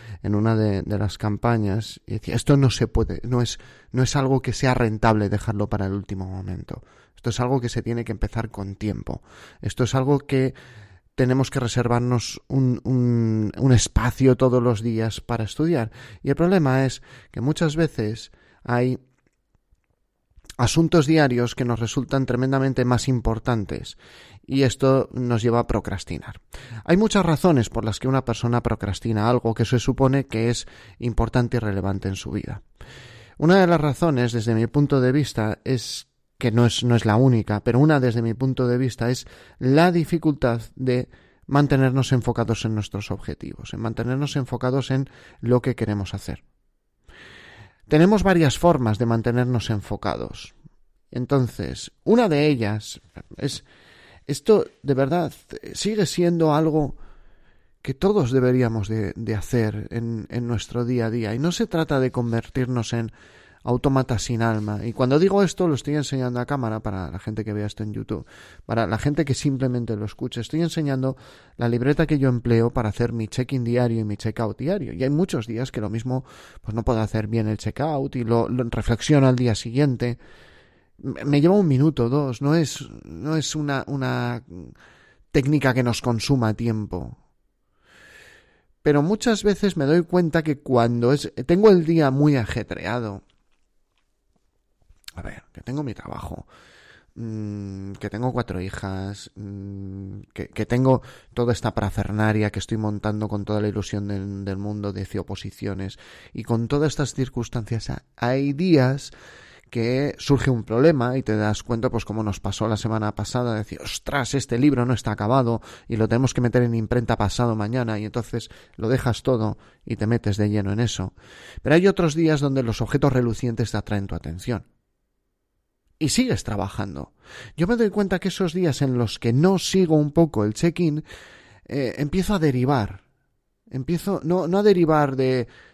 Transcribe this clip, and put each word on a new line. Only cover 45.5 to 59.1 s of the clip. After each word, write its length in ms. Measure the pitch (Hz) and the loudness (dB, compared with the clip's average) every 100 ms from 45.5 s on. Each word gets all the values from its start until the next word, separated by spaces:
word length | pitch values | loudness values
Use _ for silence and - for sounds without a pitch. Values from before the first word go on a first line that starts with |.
| 123 | 2
que 120 | 131 | 2
queremos 400 | 117 107 104 95 | -2 -2 -2 -4
hacer. 300 | - - - _ _ _ _ _ _ _ - - - - - - _ - | -8 -10 -12 _ _ _ _ _ _ _ -20 -20 -20 -20 -20 -20 _ 2
Tenemos 360 | 151 180 214 | 6 8 6
varias 360 | 190 175 147 - | 4 4 4 4
formas 400 | 175 156 117 107 | 4 4 2 2
de 60 | |
mantenernos 640 | 117 117 120 120 123 120 - | 2 2 2 2 2 0 -2
enfocados. 840 | 107 - 101 98 57 58 - - _ - _ _ _ _ | -4 -4 -6 -4 -4 -8 -12 -18 _ -20 _ _ _ _
Entonces, 800 | 123 127 139 120 - 69 65 - _ | -8 0 0 0 -4 -8 -10 -14 _
una 280 | - 233 214 | 2 4 4
de 160 | 147 151 | 4 2
ellas 560 | 131 104 107 - - _ - - - | 2 -2 -4 -8 -16 _ -20 -18 -8
es, 260 | 143 - - _ - - - - - | -6 -6 -14 _ -20 -20 -20 -16 -8
esto 380 | 147 - 208 - _ | -2 4 4 2 _
de 120 | 139 | -2
verdad 400 | 131 135 175 147 - _ - - | 0 2 0 -2 -8 _ -16 -14
sigue 320 | - 202 214 160 | -6 -2 0 0
siendo 480 | - 170 170 160 | 2 2 4 2
algo 420 | 151 160 151 143 - - - - - _ _ _ _ | 4 2 0 -2 -6 -16 -20 -20 -20 _ _ _ _
que 100 | - | -10
todos 400 | - 196 208 123 | 0 2 2 2
deberíamos 560 | 131 127 127 120 113 98 | 4 4 4 2 0 -2
de, 240 | 110 104 | -4 -4